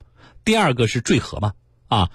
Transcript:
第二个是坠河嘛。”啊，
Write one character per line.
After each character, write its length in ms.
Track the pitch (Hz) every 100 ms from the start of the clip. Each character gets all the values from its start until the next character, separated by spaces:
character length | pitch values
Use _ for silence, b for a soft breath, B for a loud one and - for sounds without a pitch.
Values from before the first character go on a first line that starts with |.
| b b b b
第 120 | - 220
二 180 | 180 123
个 120 | 113
是 140 | 123
坠 180 | - 135
河 200 | - -
嘛。” 140 | 104 - _ _ -
啊， 240 | 110 92